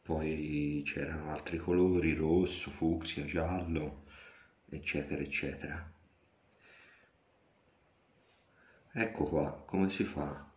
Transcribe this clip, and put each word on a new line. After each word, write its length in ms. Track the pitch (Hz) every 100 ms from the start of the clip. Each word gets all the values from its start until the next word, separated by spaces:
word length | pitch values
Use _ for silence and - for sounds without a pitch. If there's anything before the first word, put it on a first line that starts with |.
poi 800 | - 80 78 - 76 76 73 73
c'erano 480 | 71 73 71 78 76
altri 280 | 76 - 82
colori, 560 | 82 90 92 90 80
rosso, 560 | 78 78 87 92 - -
fucsia, 560 | - 82 82 - - 73
giallo, 760 | 85 82 92 85 80 76 - - - - - - _ -
eccetera, 500 | 76 - 73 71 73
eccetera. 720 | 71 - 69 69 73 80 82 - _ _ _ _ _ _ - - - - _ _ _ _ _ _ _ _ _ _ _ _ _ _ _ _ - - _
Ecco 320 | - 110 -
qua 380 | - 80 71 - -
come 240 | 98 95
si 140 | -
fa 460 | 104 71 73 71 -